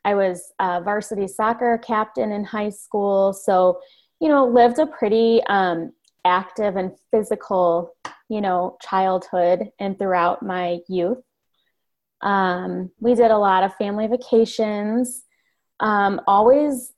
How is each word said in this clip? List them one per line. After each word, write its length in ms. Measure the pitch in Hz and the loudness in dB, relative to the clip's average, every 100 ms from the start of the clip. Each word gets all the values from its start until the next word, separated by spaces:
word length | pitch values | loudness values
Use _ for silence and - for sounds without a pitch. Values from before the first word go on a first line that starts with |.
I 100 | 202 | -2
was 380 | 202 190 175 - - | 0 0 -2 -10 -6
a 200 | 185 180 | -4 -2
varsity 440 | 180 208 208 202 190 | -4 -4 -4 -6 -6
soccer 520 | - 220 233 240 233 | -2 -2 0 0 -2
captain 520 | 233 214 220 - 214 | -2 -4 -2 -4 -4
in 140 | 208 | -4
high 240 | 196 214 208 | -6 -6 -6
school. 640 | 202 - 208 202 196 196 | -8 -8 -4 0 2 2
So, 480 | 190 - 185 185 180 - _ _ _ | 0 0 2 2 0 -6 _ _ _
you 80 | 320 | 2
know, 180 | 285 254 | 4 4
lived 320 | 240 240 240 | 6 4 4
a 80 | 302 | -2
pretty, 560 | - 208 220 226 226 | -2 0 2 4 2
um, 480 | - 196 185 165 160 - _ _ | 2 0 0 -2 -8 -14 _ _
active 520 | 180 180 190 - 208 190 | 0 0 -2 -4 -4 -2
and 160 | 185 185 _ | -6 -8 _
physical, 840 | 226 202 214 - 190 175 170 170 - - - - | -2 0 -6 -2 0 2 0 -4 -12 -18 -18 -10
you 120 | 214 | -6
know, 360 | 196 180 180 - | -2 -2 -4 -8
childhood 920 | - 190 190 185 185 185 175 180 202 - | -4 0 0 0 -2 0 2 0 -2 -8
and 180 | 196 190 | -8 -4
throughout 440 | 196 180 175 - | -2 0 0 -2
my 360 | 202 180 175 175 - | -6 -6 -4 -6 -6
youth. 300 | 185 175 254 - _ _ _ _ _ _ _ _ _ | -4 -2 -4 -10 _ _ _ _ _ _ _ _ _
Um, 720 | 196 196 185 180 185 180 185 - | -2 0 0 -2 -6 -8 -10 -4
we 140 | 226 | 0
did 160 | 240 233 | 4 4
a 80 | 214 | 4
lot 260 | 202 185 | 2 2
of 100 | 190 - | 0 -2
family 300 | 202 208 220 | -6 -4 -2
vacations. 1160 | 247 - 226 226 - 214 208 208 233 247 - - _ _ _ _ - | -4 0 2 2 0 -4 -2 -2 -2 -4 -6 -20 _ _ _ _ -6
Um, 400 | 214 208 202 196 - | 0 2 0 0 2
always, 680 | 202 226 285 302 254 - | 4 6 4 2 -2 -10